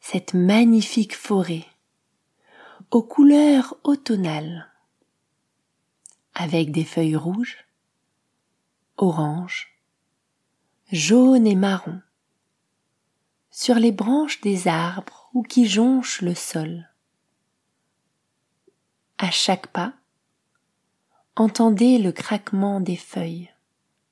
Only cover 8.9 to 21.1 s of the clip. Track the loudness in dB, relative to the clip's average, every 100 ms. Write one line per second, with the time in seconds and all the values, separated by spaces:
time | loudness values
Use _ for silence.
8.9 | -2 -2 0 -4 -6 -8 -12 -14 _ _
9.9 | _ _ _ _ _ _ _ _ _ _
10.9 | -6 2 4 6 6 4 2 0 -2 -8
11.9 | -14 _ _ _ _ _ _ _ _ _
12.9 | _ _ _ _ _ _ -10 0 2 2
13.9 | 0 -2 -2 -2 -6 -4 -2 -2 -2 -4
14.9 | -8 -16 -20 _ -6 -2 2 2 2 2
15.9 | 0 -2 -6 -6 -6 -8 -8 -8 -10 -16
16.9 | _ _ _ _ _ _ _ _ _ _
17.9 | _ _ _ _ _ _ _ _ _ _
18.9 | _ _ _ -6 -4 -2 -2 -4 -8 -8
19.9 | -10 _ _ _ _ _ _ _ _ _
20.9 | _ _